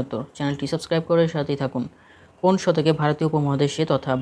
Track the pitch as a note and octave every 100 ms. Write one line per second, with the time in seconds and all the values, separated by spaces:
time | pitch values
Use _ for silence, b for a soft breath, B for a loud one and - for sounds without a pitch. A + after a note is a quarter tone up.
0 | B2+ A#2 C#3 - C#3+ C#3+ C#3+ E3 - E3
1 | E3 E3+ E3 D#3+ C#3+ C#3 C3 B2+ A#2+ -
2 | b b b _ F#3 F#3+ - D#3+ D3+ D3+
3 | D3+ D3 D#3+ D3+ C#3+ C#3 C#3+ - D#3 C#3
4 | D3 C3